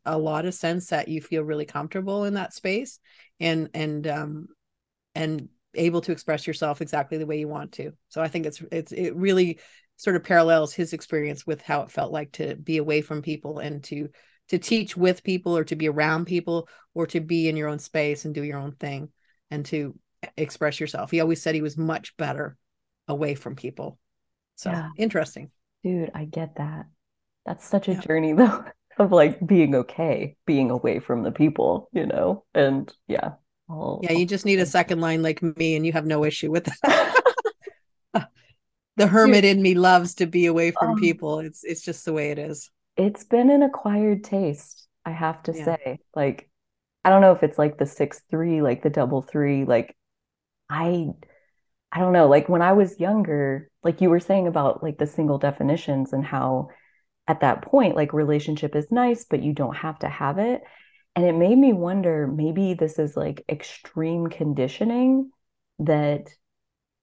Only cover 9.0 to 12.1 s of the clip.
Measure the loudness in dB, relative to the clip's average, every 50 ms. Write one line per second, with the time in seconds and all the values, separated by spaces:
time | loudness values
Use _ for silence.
9 | -6 -6 -6 -4 -2 0 2 2 2 0 -2 -8 -14 -20 _ _ _ _ _ -10
10 | -4 -2 -2 -2 0 2 4 4 6 6 4 4 2 0 -4 -6 -8 -8 -8 -12
11 | -10 -6 -6 -6 -4 -6 -8 -10 -10 -10 -10 -8 -6 -6 -4 -4 -6 -6 -6 -8
12 | -6 -6